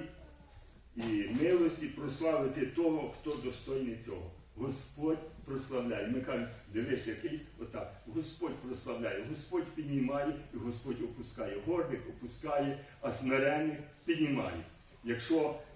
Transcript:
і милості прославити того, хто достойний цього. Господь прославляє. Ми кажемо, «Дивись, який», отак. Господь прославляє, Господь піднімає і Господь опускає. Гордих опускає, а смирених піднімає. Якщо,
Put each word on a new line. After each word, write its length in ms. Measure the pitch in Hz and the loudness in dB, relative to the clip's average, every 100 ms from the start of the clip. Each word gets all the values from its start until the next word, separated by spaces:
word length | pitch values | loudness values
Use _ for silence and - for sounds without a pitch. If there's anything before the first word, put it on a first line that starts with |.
| - - - - - - - - - 117 | 2 -12 -18 -20 -20 -20 -20 -20 -14 -4
і 340 | 113 107 101 123 | 0 2 2 4
милості 460 | 165 175 165 147 147 | 6 8 6 4 -4
прославити 800 | - 143 - 160 147 135 - 135 | -4 -4 0 4 4 4 2 0
того, 480 | 170 165 156 123 - | 4 4 4 0 -4
хто 160 | 156 135 | -4 -2
достойний 540 | 123 - - 135 123 113 117 | -2 -4 -2 0 0 -4 -6
цього. 260 | 90 87 - - - | -8 -8 -12 -16 -6
Господь 880 | 135 139 - 147 156 160 - - 135 | -4 -4 -8 -2 0 0 -2 -12 -6
прославляє. 640 | 135 - 127 120 107 107 | -6 -2 0 0 0 0
Ми 140 | 127 | 0
кажемо, 260 | - 123 117 - - | 0 -2 -2 -8 -6
«Дивись, 340 | 104 123 123 - | -2 0 0 0
який», 320 | - - 151 - - | -4 -2 -4 -8 -10
отак. 340 | 117 113 - - - 160 | -8 -6 -8 -10 -6 -4
Господь 400 | 151 - 320 - | -4 -2 -4 -4
прославляє, 680 | 127 127 135 113 117 98 113 | -6 -6 -4 -2 0 -2 -4
Господь 460 | 151 - 180 - - | -6 -2 0 0 -2
піднімає 580 | 143 139 127 143 147 156 - | 0 2 4 2 2 -2 -4
і 40 | 120 | -6
Господь 440 | 120 - 139 120 | -4 -4 -4 -2
опускає. 540 | 117 - 117 - 101 101 101 | -4 -6 -10 -6 -4 -4 0
Гордих 320 | 175 139 123 - | 2 2 -2 -4
опускає, 720 | - 120 - 156 143 139 135 - - | -8 -10 -8 0 2 2 0 -6 -6
а 100 | 131 | -4
смирених 680 | 117 131 135 143 151 156 147 - - - | -2 2 6 6 4 2 0 -6 -6 0
піднімає. 580 | 156 147 131 - 85 - - - - | 4 4 4 0 -2 -8 -14 -20 -10
Якщо, 560 | 117 117 - 160 147 127 - | -2 -2 4 4 4 2 -8